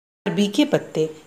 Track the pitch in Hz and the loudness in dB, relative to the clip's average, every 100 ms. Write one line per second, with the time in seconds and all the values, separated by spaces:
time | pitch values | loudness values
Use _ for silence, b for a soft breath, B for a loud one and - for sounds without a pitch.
0 | _ _ - 170 202 240 285 151 - - | _ _ -4 0 0 2 2 0 -2 -4
1 | 156 - | -4 -6